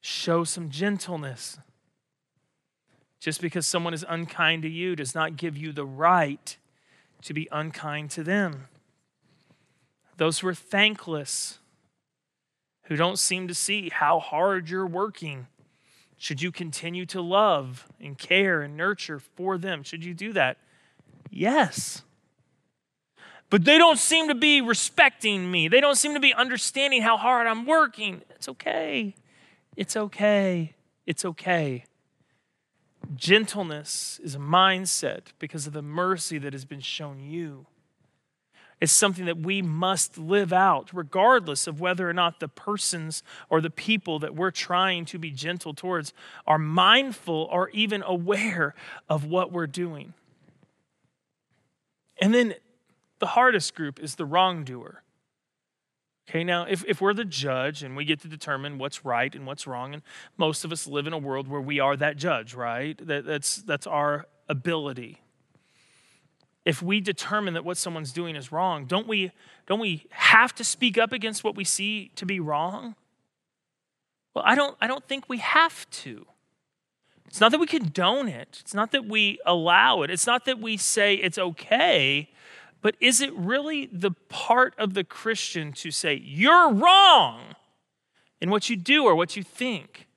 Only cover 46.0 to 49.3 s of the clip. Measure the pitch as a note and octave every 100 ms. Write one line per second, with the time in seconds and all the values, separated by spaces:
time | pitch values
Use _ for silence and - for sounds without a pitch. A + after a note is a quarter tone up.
46 | D3 - - - - D#3 D#3 E3 F#3 A#3
47 | C4+ A3 - D#3+ D#3+ F3+ F#3+ G#3 G#3+ G#3
48 | F#3+ F3+ F3 G3+ A3 F3+ D3 - - -
49 | _ D#3 D3